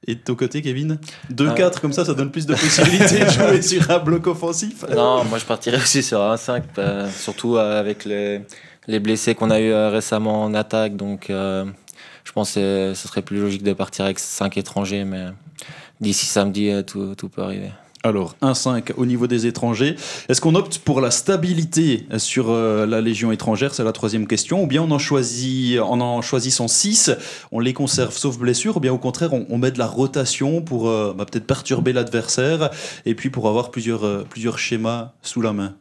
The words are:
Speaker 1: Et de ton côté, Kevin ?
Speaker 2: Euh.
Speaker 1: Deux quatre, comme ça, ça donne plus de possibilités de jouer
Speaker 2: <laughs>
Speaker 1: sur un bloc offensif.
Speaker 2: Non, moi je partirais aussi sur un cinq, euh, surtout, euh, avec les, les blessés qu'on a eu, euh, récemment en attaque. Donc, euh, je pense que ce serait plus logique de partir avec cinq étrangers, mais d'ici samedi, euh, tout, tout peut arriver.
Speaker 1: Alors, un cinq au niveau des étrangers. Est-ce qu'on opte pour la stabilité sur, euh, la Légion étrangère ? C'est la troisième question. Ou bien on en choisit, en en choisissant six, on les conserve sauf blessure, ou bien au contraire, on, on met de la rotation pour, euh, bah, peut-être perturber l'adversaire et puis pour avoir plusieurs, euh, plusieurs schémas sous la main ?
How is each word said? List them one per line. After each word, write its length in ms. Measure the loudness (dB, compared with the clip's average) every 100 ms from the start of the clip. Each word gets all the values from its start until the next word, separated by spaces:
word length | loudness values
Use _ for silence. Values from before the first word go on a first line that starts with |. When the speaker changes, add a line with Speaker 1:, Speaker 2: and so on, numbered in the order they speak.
| -6
Speaker 1:
Et 80 | -8
de 60 |
ton 120 | -4
côté, 280 | -2 -2 -2
Kevin ? 320 | -4 -4 -2
Speaker 2:
Euh. 20 | -4 -6 -18 -12
Speaker 1:
Deux 240 | 0 2
quatre, 280 | 4 4 4
comme 100 | -2
ça, 140 | -2 0
ça 80 |
donne 180 | 0 -2
plus 140 | -2 0
de 80 | 2
possibilités 680 | 4 6 6 8 6 6 6
de 40 |
jouer 320 | 6 6 4
Speaker 2:
<laughs> 0 |
Speaker 1:
sur 300 | 4 2 4
un 80 | 4
bloc 260 | 4 2 2
offensif. 580 | -2 -2 -4 -6 -8 -4
Speaker 2:
Non, 360 | 2 4 4 2
moi 120 | -2
je 80 | -2
partirais 300 | -2 0 2
aussi 260 | 4 2
sur 200 | 2 2
un 160 | 2 0
cinq, 260 | -2 -4 -4 -2
euh, 300 | -2 -2 -4
surtout, 460 | -6 -8 -6 0 2
euh, 220 | 2 2
avec 260 | -2 -4 -4
les, 360 | -4 -2 -4 -8 -20 -20 -20 -4
les 120 | -2
blessés 360 | 2 0 2 0
qu'on 160 | 2
a 80 | 4
eu, 120 | 4
euh, 180 | 2 2
récemment 560 | 0 0 -2 0 0 0
en 80 |
attaque. 420 | -2 0 0 -2 -2
Donc, 340 | -6 -6 -6
euh, 360 | -4 -2 -2 -6 -10 -20 -20 -20 -20
je 80 | -8
pense 220 | -4 -2
que 400 | 0 0 2 0 -4
ce 120 | -6
serait 140 | -6
plus 180 | -4 -2
logique 200 | -2 -2
de 120 | -2
partir 320 | -2 -4 -2 -2
avec 140 | -2
cinq 380 | -6 -2 -2 -2
étrangers, 460 | -4 -4 -2 -2
mais 240 | -4 -6 -8 -12 -20 -20 -20 -18 -20 _
d'ici 260 | -2 0 0
samedi, 440 | 2 0 0 0
euh, 120 | 0
tout, 320 | -4 -6 -8 -8
tout 120 | -12
peut 160 | -8
arriver. 260 | -6 -6 -10 -14 -20 -4
Speaker 1:
Alors, 360 | 0 0 -2 -2
un 120 | 0
cinq 400 | 0 0 -2 -4 -2
au 100 | 0
niveau 220 | 2 2
des 180 | 0 0
étrangers. 520 | -2 -2 2 0 0 -10 -12 -2
Est-ce 100 | 2
qu'on 160 | 4 4
opte 220 | 2 -4
pour 240 | 0 2
la 100 | 2
stabilité 960 | 0 2 2 2 0 0 2 2 2 -2 -4
sur, 320 | -2 0 2
euh, 360 | 2 2 2 2
la 160 | 2
Légion 320 | 0 0 0
étrangère ? 420 | 0 0 0 0 0
C'est 80 |
la 80 | -2
troisième 340 | 0 -2 -2 0
question. 380 | -2 0 0
Ou 40 | 2
bien 140 | 2
on 100 | 2
en 80 | 0
choisit, 800 | 2 0 0 -4 -4 0 2 2
en 180 | 2 0
en 220 | 0 -2
choisissant 480 | 0 -2 0 0 2
six, 420 | 2 2 2 2 0 -2 -16 -8
on 80 | -2
les 140 | -2
conserve 400 | 0 0 0 0 -2
sauf 200 | -4 0
blessure, 400 | 0 0 0 0
ou 20 |
bien 140 | 0
au 40 | 0
contraire, 360 | -2 -2 0
on, 120 | 0 -2
on 80 | 0
met 140 | 0
de 80 | 0
la 60 | -2
rotation 760 | 0 0 0 -2 0 0 0
pour, 260 | -2 -2 0
euh, 260 | 0 0
bah, 120 | -4 -6
peut-être 200 | -6 -2
perturber 460 | -4 0 0 2
l'adversaire 760 | 2 0 -2 -2 0 2 2 0 -4 -12 -8 -4
et 100 | -2
puis 140 | -2
pour 200 | -2 0
avoir 200 | 0 -2
plusieurs, 360 | -4 -4 -2 -2
euh, 200 | -2 -6
plusieurs 300 | -6 -6 -4
schémas 520 | -4 -2 -2 -4 -8 _
sous 200 | -8 -2
la 100 | 0
main ? 240 | 0 -4 -8